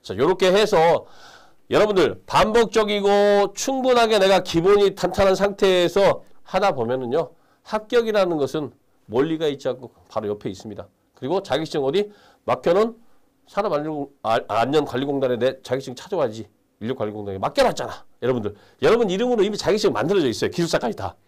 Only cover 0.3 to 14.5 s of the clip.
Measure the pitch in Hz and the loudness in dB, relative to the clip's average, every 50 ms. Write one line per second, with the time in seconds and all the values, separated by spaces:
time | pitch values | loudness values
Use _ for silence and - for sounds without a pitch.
0.3 | 185 180 190 185 180 202 220 - 202 165 160 170 156 113 - - - - - - | 2 2 2 4 4 4 2 4 4 4 6 6 4 2 0 -8 -20 -20 -20 -20
1.3 | - - - - - _ _ _ 117 151 208 214 208 185 156 117 92 - _ - | -20 -20 -20 -20 -20 _ _ _ 2 2 2 4 4 2 2 2 0 -6 _ -2
2.3 | - 147 185 214 214 240 233 - - 226 226 208 208 208 196 202 202 202 202 208 | 2 2 2 4 2 2 0 2 0 0 0 0 -2 0 2 2 4 4 4 4
3.3 | 202 202 202 196 - - - - 269 262 254 262 247 240 233 220 226 208 190 190 | 4 4 2 0 -2 -6 -6 -4 -4 -2 0 2 4 4 4 4 4 2 4 4
4.3 | 196 185 190 - - 165 165 190 208 208 202 190 190 - - 180 185 - 196 196 | 4 2 0 0 -2 0 4 4 4 6 4 2 0 -2 -6 -4 0 2 2 2
5.3 | 190 185 196 202 196 - 208 190 185 180 175 165 175 196 196 175 139 - - - | 4 2 0 -2 0 0 2 2 2 2 0 2 2 2 4 4 2 0 -6 -20
6.3 | - - - - - 190 202 196 165 131 113 113 127 131 131 117 127 160 160 - | -20 -20 -16 -6 -4 0 0 0 0 -2 -4 -4 -4 -4 -4 -2 -2 -2 -4 -4
7.3 | - _ _ _ _ _ _ - - 214 214 - 247 240 233 226 208 208 190 180 | -10 _ _ _ _ _ _ -8 -8 -8 -6 0 0 0 0 0 0 0 0 0
8.3 | 170 151 139 131 - 160 147 120 _ _ _ _ _ _ _ - 101 120 147 160 | 0 -2 -2 -2 -4 -8 -8 -8 _ _ _ _ _ _ _ -4 -2 -2 0 0
9.3 | 160 156 165 151 143 127 - 131 127 131 127 113 _ _ _ _ - 110 107 104 | -2 -2 -2 -4 -4 -4 -6 -6 -6 -6 -12 -20 _ _ _ _ -10 -6 -6 -6
10.3 | 104 104 - 117 95 95 - 110 101 - 90 _ _ _ _ _ _ _ 131 131 | -6 -6 -8 -10 -10 -10 -14 -14 -14 -14 -16 _ _ _ _ _ _ _ -6 -4
11.3 | 170 196 196 - - 156 160 156 - 156 139 135 147 196 208 208 - _ _ _ | -4 -4 -2 -4 -4 -4 -4 -4 -4 -2 -2 0 0 -2 -4 -4 -10 _ _ _
12.3 | _ _ _ - 120 127 - - 170 196 220 240 226 - - - - _ _ _ | _ _ _ -4 -4 -2 0 0 2 2 0 0 -4 -12 -20 -20 -20 _ _ _
13.3 | _ _ _ _ - 202 208 208 160 147 147 156 156 147 143 - _ _ - 110 | _ _ _ _ -6 -4 -4 -2 -2 -2 -4 -4 -6 -8 -8 -10 _ _ -2 -2
14.3 | 113 120 - - | -2 -2 -2 -2